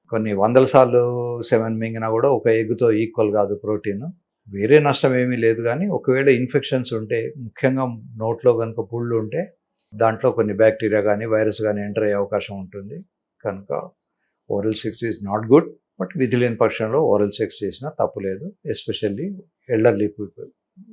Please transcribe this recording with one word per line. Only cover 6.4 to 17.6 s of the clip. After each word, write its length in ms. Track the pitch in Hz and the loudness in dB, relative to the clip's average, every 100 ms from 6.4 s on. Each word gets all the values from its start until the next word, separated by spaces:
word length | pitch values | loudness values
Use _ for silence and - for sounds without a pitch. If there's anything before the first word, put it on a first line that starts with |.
| 127 147 - 131 120 | 2 -2 -2 -4 -2
ఉంటే, 400 | 113 107 117 113 147 | -6 -4 -4 -4 -10
ముఖ్యంగా 480 | 117 - 131 135 127 113 123 113 | -16 -2 0 0 -4 -6 -12 -6
నోట్లో 360 | 113 117 127 | -4 2 2
కనుక 260 | 113 113 113 107 | 2 0 -6 -8
పుళ్ళు 220 | 117 120 113 | -6 -2 -2
ఉంటే, 320 | 107 151 202 _ _ _ _ 104 | -2 -6 -6 _ _ _ _ 0
దాంట్లో 360 | 113 110 127 | 0 2 0
కొన్ని 220 | 107 107 | 2 0
బ్యాక్టీరియా 480 | 101 110 110 110 107 | 4 4 4 0 2
కానీ 240 | 104 104 113 | 2 0 0
వైరస్ 360 | 107 107 104 | 0 0 -2
కానీ 200 | 107 104 | -2 -2
ఎంటర్ 220 | 101 104 | -4 -2
అయ్యే 120 | 107 101 | 0 0
అవకాశం 440 | 98 104 101 98 | -2 -4 -6 -12
ఉంటుంది. 420 | 92 101 101 156 - _ _ _ 110 | -12 -14 -14 -14 -16 _ _ _ -8
కనుక 440 | 95 - 71 - _ _ _ _ _ - | -8 -8 -8 -8 _ _ _ _ _ -6
oral 200 | 104 107 | -4 -2
sex 180 | 104 113 - 117 | -4 -6 -8 -8
is 240 | - 98 | -8 -6
not 160 | 104 110 | -4 4
good, 160 | 143 - - _ - | 4 4 -10 _ -10
but 80 | 185 160 | -8 -2
విధి 200 | 127 123 | 0 0
లేని 180 | 123 113 | 0 0
పక్షంలో 460 | 113 - 110 135 | 0 0 -2 0
ఓరల్ 300 | 139 101 101 | 2 2 0
సెక్స్ 320 | - 107 - | -2 -6 -6